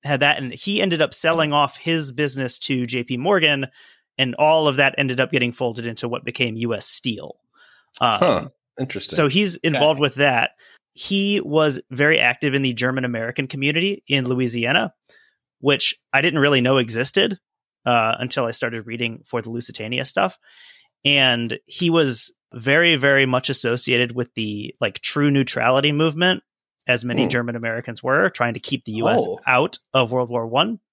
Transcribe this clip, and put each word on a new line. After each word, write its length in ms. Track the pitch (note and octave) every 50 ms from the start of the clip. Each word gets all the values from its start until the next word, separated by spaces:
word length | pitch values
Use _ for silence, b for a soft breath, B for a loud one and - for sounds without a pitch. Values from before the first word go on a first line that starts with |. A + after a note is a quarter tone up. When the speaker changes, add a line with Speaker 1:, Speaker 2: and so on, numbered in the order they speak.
| _
Speaker 1:
had 160 | C#3+ C#3+ C3+
that, 180 | C#3+ C#3 D3 -
and 120 | C#3 B2 -
he 280 | - - G3 G3+ G#3
ended 200 | F#3+ F#3+ E3+ D#3+
up 120 | D#3 C#3 -
selling 400 | - - D#3+ E3 E3 D#3+ D3+ D3
off 240 | D3 D3 C#3 - -
his 340 | - E3 E3 E3 D3+ C3+
business 480 | B2 B2 D3+ C#3+ B2+ C3+ C3 B2 - -
to 260 | - - C#3 B2+ B2
J 180 | A#2 B2 B2 A#2+
P 100 | - C3 A#2+
Morgan, 500 | C3 F3 G#3 F#3 D#3+ D#3 D3 C#3 C3+ B2+ b b b b b b b b _ -
and 180 | C3 B2+ A#2+
all 320 | - D3 D3+ D#3+ D#3+ D#3 D3+
of 80 | C3+
that 180 | C3 C#3+ C3+ C3+ -
ended 220 | C#3+ C3 B2+ B2
up 100 | C3+ B2
getting 200 | - C3+ B2 A#2+ A#2+
folded 340 | - C3 A#2+ A2+ A#2+ A#2 A#2
into 220 | A2+ - - A#2+
what 160 | A#2 B2 -
became 300 | A#2 A#2+ - B2+ A#2+ A2 A2+
U 160 | A#2 A#2 A#2
S 120 | G2+ -
Steel. 520 | - - - - C3 A2+ - - - - _ _ _ b b b b b b b b b -
Um, 180 | - A#2+ A2 G2+
Speaker 2:
Huh. 280 | F3+ F3+ A#2+ F2 - C3+ _ _ _ _ _ -
Interesting. 360 | C3 C3 - - - - -
Speaker 1:
so 120 | - D#3 C#3+
he's 280 | C3 F#3 G#3 G3 - -
involved 400 | - E3 D3+ C3 D3 D3+ D#3 C#3
Speaker 3:
Okay. 20 |
Speaker 1:
with 140 | D3 C#3 A#2
that. 360 | C3 C#3+ C#3+ B2+ A#2 - - _ b b b b b b _ _
He 460 | - - - G3 G3 G3 G3+ G#3 G3
was 380 | - - D3 D#3 D#3 D3+ C3+ C3 - _
very 280 | C3 B2 C#3+ D3+ D#3 -
active 340 | - A#2+ B2 - - D3 C3
in 80 | C#3
the 120 | C#3 C3 A#2+
German 320 | A2+ B2 B2+ C3 C3+ B2+
American 420 | B2 A#2+ A2+ A2+ A#2 B2 - D3 C3+
community 560 | - C#3 C#3 C#3+ D3+ E3 F3 G3 G3+ - _ -
in 200 | C#3+ C#3 B2+ B2
Louisiana, 680 | C3 B2+ C3 A#2+ A#2 A#2+ A2+ A#2+ C#3+ - - - _ _ b b b b b b b b b _ _ _
which 340 | - C#3 C#3+ C3 - - - _ _ _ -
I 80 | C3+
didn't 180 | C#3+ F3 - D3+
really 220 | C#3 D3 C#3+ C3
know 160 | A#2+ B2 C3+ C3+
existed, 640 | B2 A2+ A2+ A2+ B2+ - - F#3+ G3 A#3 G3+ - _ _ _ _ _ _ _ _ _
uh, 300 | B2 B2 A#2+ A2 A2 A2+ -
until 260 | A#2+ B2 - - B2+
I 60 | A2+
started 340 | A2+ - - A#2+ A#2 A2+ G#2
reading 360 | A2+ A2+ A#2 A#2+ A#2 A2+ - _
for 160 | _ - A#2+
the 80 | G#2+ A2+
Lusitania 560 | A#2 A#2+ A#2+ - - - G#2+ A2 B2 B2+ C3
stuff. 320 | C3 - - G3 F#3 - _ b b b b b b b b b b b _ _
And 540 | C#3 C#3+ C#3+ C3+ C3 A#2+ A#2 A#2 A2+ A#2 - _
he 240 | _ - - F3+ E3+
was 440 | E3 E3+ D#3+ C3+ A#2+ A2+ - - - _ _ _ -
very, 420 | A#2+ A2 C3+ C#3 D#3+ F3 E3+ E3 C#3
very 280 | B2+ C#3 C#3 C3+ C3+
much 240 | C3 B2+ B2 - -
associated 600 | C3+ - - A#2+ A#2 B2 - - B2+ A#2+ B2 A#2+ A#2+
with 200 | B2 A#2+ - _
the, 400 | - A2+ G#2+ G#2 G#2 G#2 - - _
like, 180 | - G#2+ - -
true 280 | - - - D3 D3 D3
neutrality 600 | C#3 C#3 C3+ - - B2 A#2 A#2+ C3 C3+ C#3 D3+
movement, 520 | D3 C#3+ D#3 E3 D3 D#3+ F3 F3+ F#3 - _ _ _ _ _ _ _ _ _ -
as 160 | B2+ A#2+ B2
many 180 | B2 A#2+ - A#2+
Speaker 2:
Hmm. 60 | G2+
Speaker 1:
German 260 | - A#2+ A#2+ A#2+ A#2
Americans 460 | A#2 A#2 A#2 A2+ A#2 A#2+ - A#2 - -
were, 260 | B2+ C3 D3+ F#3+ F#3+
trying 240 | - - B2 A#2+ A#2
to 40 | -
keep 260 | - - C#3+ B2 _
the 80 | - G#2+
U 160 | G#2+ A2+ A2+
S 120 | A2+ B2+ - -
Speaker 3:
Oh. 120 | F#2+ - - -
Speaker 1:
out 300 | B2+ B2 D3 - - - _ _ -
of 180 | C3+ B2+ A2+
World 180 | A#2+ B2+ B2+ A#2
War 180 | A#2+ A#2+ A2+ A2+
One 320 | A2+ C3 E3 G#3+ A#3 G3+ _ _